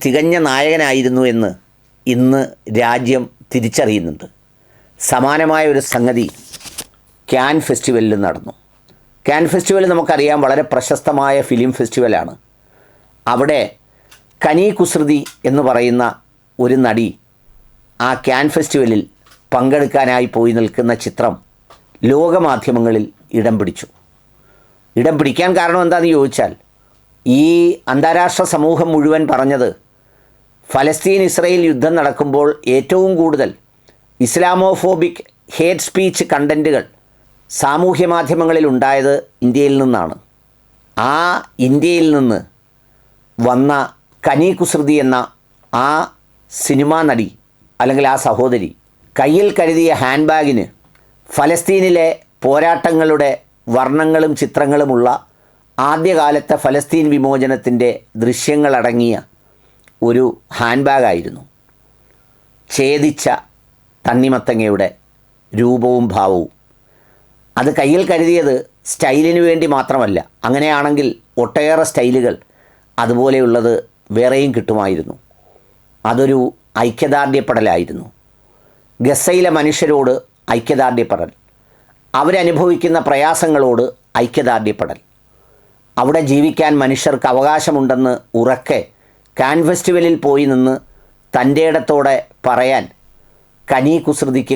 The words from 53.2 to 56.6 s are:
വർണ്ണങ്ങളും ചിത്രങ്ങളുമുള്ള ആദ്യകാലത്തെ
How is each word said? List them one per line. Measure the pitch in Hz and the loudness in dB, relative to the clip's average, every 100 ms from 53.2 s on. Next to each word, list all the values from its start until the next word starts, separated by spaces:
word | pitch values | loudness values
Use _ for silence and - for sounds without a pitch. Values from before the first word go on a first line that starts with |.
| 143 131 _ _ - 120 | 0 -2 _ _ -4 -2
വർണ്ണങ്ങളും | 131 147 156 156 156 147 | 0 0 0 2 0 -2
ചിത്രങ്ങളുമുള്ള | 139 - 143 147 143 123 123 131 - _ _ _ _ - | -4 -2 0 0 0 2 0 0 -6 _ _ _ _ -4
ആദ്യകാലത്തെ | 135 160 170 170 147 147 - 147 | -2 0 0 2 2 0 -2 -2